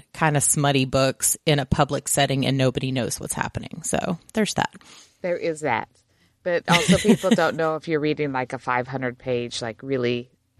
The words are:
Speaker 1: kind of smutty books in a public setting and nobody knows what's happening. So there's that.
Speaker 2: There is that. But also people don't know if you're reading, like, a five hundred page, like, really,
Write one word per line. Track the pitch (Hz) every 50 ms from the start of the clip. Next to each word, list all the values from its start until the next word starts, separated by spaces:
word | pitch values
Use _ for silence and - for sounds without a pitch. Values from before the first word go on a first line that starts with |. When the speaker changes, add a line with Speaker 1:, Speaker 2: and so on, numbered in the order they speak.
| - _
Speaker 1:
kind | - - 165 156 147
of | 139
smutty | - - - 151 139 143 135 131 131
books | 127 135 135 135 135 - - - - - - -
in | 156 147 143
a | 131
public | - - - 143 139 143 135 - -
setting | - 143 139 139 135 139 123
and | 127 135 135
nobody | 131 127 - - 131 135
knows | 131 131 110 123 - -
what's | - - -
happening. | - - - - - - - - 160 -
So | - - - - - 175 - _ -
there's | - 220 208 - -
that. | - - - - - - - - - - _ _ _
Speaker 2:
There | - 175 175
is | - - 165 156 151
that. | 151 135 113 107 - - _ _ _ _ _ _ _ _ _ _
But | - 180 175 - - -
also | 170 170 151 180 175 -
people | - 214 - - 185 185
don't | - 180 160 151 -
know | 160 160 160 156
if | 151 - 170
you're | 156 147
reading, | 151 151 147 147 147 139
like, | 135 127 127 -
a | 135 123
five | - 131 123 127 127
hundred | 131 135 131 131 123 127
page, | - - 131 123 120 120 117 - -
like, | 123 113 107 -
really, | 135 135 135 123 120 120 123 120 127 - _ _ _ _ _